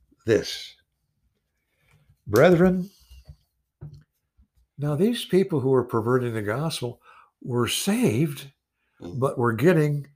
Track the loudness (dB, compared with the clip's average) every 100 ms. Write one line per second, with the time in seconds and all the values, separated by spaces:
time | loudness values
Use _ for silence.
0 | _ _ 0 0 0 -10 -16 -20 _ _
1 | _ _ _ _ _ _ _ _ _ _
2 | _ _ -2 4 6 6 4 2 -4 -14
3 | _ -20 -20 -20 _ _ _ _ -20 -20
4 | _ _ _ _ _ _ _ -10 -6 0
5 | 0 -2 0 0 2 0 2 2 2 -2
6 | 0 0 0 -4 -4 -4 -4 -6 -8 -12
7 | _ -20 _ _ -6 -2 0 -2 -2 0
8 | 2 2 -2 -4 -16 _ _ _ _ _
9 | -14 -4 -4 0 0 2 2 4 2 -2
10 | -8